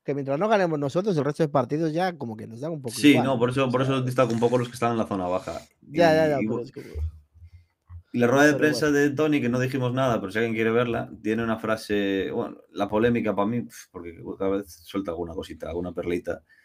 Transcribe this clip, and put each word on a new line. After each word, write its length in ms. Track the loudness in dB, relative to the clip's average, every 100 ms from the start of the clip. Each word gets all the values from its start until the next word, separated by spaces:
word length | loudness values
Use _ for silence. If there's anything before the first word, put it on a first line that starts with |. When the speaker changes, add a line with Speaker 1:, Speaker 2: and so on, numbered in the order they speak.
Speaker 1:
que 100 | -6
mientras 240 | -4 -2 0
no 100 | 2
ganemos 300 | 4 4 0
nosotros, 360 | 0 0 0 2
el 60 |
resto 180 | 0 0
de 60 | 2
partidos 420 | 2 2 0 0
ya 240 | 0 -2 -4
como 180 | -10 -10
que 100 | -12
nos 140 | -10
dan 100 | -8
un 80 | -8
poco 140 | -8
Speaker 2:
Sí, 160 | 4 6
Speaker 1:
igual, 160 | 6 4
Speaker 2:
no, 120 | 2
por 120 | 0
eso, 160 | 2 2
Speaker 1:
o 40 |
Speaker 2:
por 140 | 2
Speaker 1:
sea, 120 | 2 0
Speaker 2:
eso 60 |
destaco 280 | 0 2 2
un 80 | 4
poco 160 | 2 2
los 120 | -2
que 60 |
están 180 | -2 -2
en 60 | 0
la 80 | -2
zona 200 | -2 -2
baja. 340 | -2 -4 -12 -12 _
Speaker 1:
Ya, 320 | -8 2 4
ya, 120 | 6 4
Speaker 2:
Y, 40 |
Speaker 1:
ya, 100 | 2
Speaker 2:
y 60 | -2
Speaker 1:
pero 140 | -4
Speaker 2:
bu-, 20 |
Speaker 1:
es 100 | -6
como 140 | -12 -12 -8 -8 -8 _ -20 -20 -20 _ _ -20 -20 -8
Speaker 2:
y 80 | 0
la 60 | 4
rueda 180 | 6 6
de 60 |
Speaker 1:
pero 60 | 6
Speaker 2:
prensa 260 | 2 2 2
Speaker 1:
bueno. 120 | 4
Speaker 2:
de 120 | 2
Toni, 300 | 2 0 2
que 80 | 0
no 100 | 0
dijimos 320 | 0 -2 -2
nada, 260 | 0 0 0
pero 140 | -2
si 60 | -2
alguien 160 | 0
quiere 160 | 0 2
verla, 400 | 2 2 -2 -6 -6
tiene 200 | -2 0
una 140 | 0 -2
frase, 720 | -2 -4 -2 0 0 0 -2
bueno, 260 | -4 -6 -10 -12
la 160 | -6 -2
polémica 460 | 2 2 2 0 0
para 100 | 0
mí, 140 | -2
pf, 260 | -6 -12 -18
porque 260 | -14 -14 -14 -12 -4
cada 140 | -2
vez 200 | -2 -4
suelta 380 | -16 -10 -6 -6
alguna 240 | -6 -6
cosita, 340 | -8 -10 -10 -8
alguna 240 | -6 -6
perlita, 500 | -6 -4 -4 -4 -8 _ _